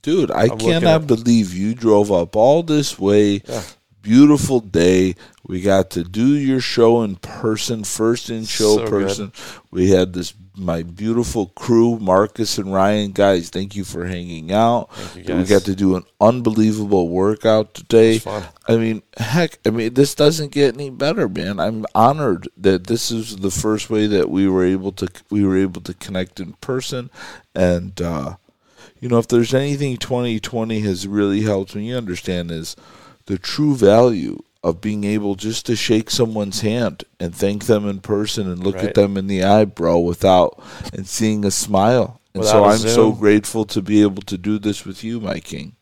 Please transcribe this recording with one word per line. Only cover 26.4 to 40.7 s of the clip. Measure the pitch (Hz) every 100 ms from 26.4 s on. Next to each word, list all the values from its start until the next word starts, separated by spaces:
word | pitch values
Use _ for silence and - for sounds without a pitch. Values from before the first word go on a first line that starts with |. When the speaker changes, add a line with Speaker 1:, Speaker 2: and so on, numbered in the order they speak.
Speaker 1:
in | 87
person. | - - 131 - 131 123 - - - _
And, | - 90 87 92 95
uh, | 87 80 67 - _ _ _ _ - _
you | 123
know, | 117
if | 113
there's | 120 113
anything | 131 139 139 143 120
twenty | - 123 123 110
twenty | - 113 110 110
has | 104 90 98
really | 101 101 98
helped | 107 101 98
me | 104 110
understand | 123 110 87 - 90 85
is | 82 80 - - - - _ -
the | 95
true | - - 151
value | 135 98 110 123 104 64 50 - _
of | 87 85
being | 107 104
able | 101 107 101
just | 98 107 113 -
to | 113
shake | - 110 107
someone's | - 113 110 101 95
hand | 107 117 110 - - _
and | 87
thank | 85 101 104 -
them | 107 104
in | 98
person | - 101 104 113 95
and | 90
look | 92 92
Speaker 2:
Right. | 101
Speaker 1:
at |
them | - 101 98
in | 95
the | 98
eye, | 95 107 104
bro, | - 85 85
without, | 87 85 95 92 85 - -